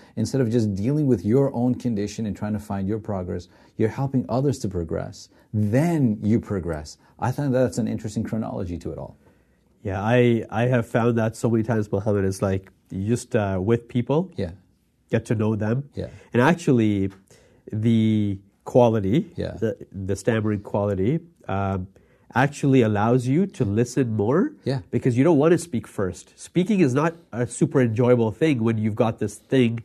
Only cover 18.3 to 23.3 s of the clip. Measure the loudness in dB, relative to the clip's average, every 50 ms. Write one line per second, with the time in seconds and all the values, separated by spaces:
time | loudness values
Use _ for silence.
18.3 | -2 -6 -10 _ _ _ -8 0 4 6 6 6 4 2 0 2 0 0 0 -2
19.3 | -6 -8 -8 -8 -6 -4 -4 -4 -4 -6 -10 -16 -12 -10 -6 -6 -6 -4 -2 -2
20.3 | -2 0 0 -2 -2 -4 -6 -4 -4 -2 0 0 0 0 0 0 -2 -2 -4 -8
21.3 | _ _ _ -6 -4 -4 -2 -2 -2 -4 -6 -8 -14 -20 _ _ _ _ _ _
22.3 | 0 2 2 2 0 -2 0 4 4 4 4 4 2 2 2 2 2 2 2 2